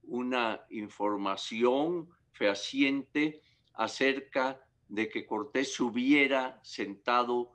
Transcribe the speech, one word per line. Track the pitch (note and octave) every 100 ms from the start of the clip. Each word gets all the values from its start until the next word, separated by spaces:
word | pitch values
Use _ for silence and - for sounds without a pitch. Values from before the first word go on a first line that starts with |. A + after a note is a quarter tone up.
una | - A#2+ B2 B2+ A#2 G#2+ -
información | A2 G#2 - G#2 G#2 G2 G2 - A2+ A#2+ C3 D#3 F3 D#3+ _ _
fehaciente | - G#2+ G2 - C3+ C#3 C#3 C3 D3 D3+ D3+ _ _ _
acerca | - A2 - C3+ C#3 - C#3 C3 C3+ _ _ _
de | G2+ A2
que | A#2
Cortés | - G#2+ G#2 C3 C#3
se | -
hubiera | B2 A2+ B2+ D3 C#3 C3+ B2+ -
sentado | - - G2+ G2 - B2 A#2+ B2 A#2+